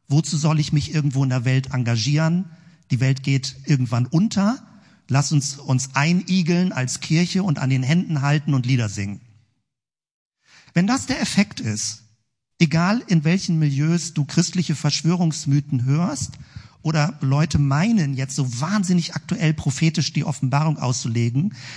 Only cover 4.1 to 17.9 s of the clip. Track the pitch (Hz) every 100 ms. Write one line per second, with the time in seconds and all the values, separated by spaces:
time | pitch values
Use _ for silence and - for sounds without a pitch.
4.1 | 165 220 190 196 269 - - _ _ -
5.1 | 131 147 151 - - - 131 135 139 156
6.1 | 180 185 185 165 175 185 127 127 - -
7.1 | 160 175 185 196 143 135 131 131 170 -
8.1 | 147 143 151 147 135 123 127 107 98 101
9.1 | 98 - _ _ _ _ _ _ _ _
10.1 | _ _ _ _ - - 170 196 262 -
11.1 | 269 247 - 202 - 110 104 - - _
12.1 | _ _ _ _ - 165 165 180 233 -
13.1 | 170 156 190 - 160 151 139 156 170 -
14.1 | - 135 - 185 180 - 151 147 - 156
15.1 | 175 165 - 143 143 147 131 127 147 180
16.1 | 285 - - - - - _ 151 156 156
17.1 | - 135 143 156 160 143 143 214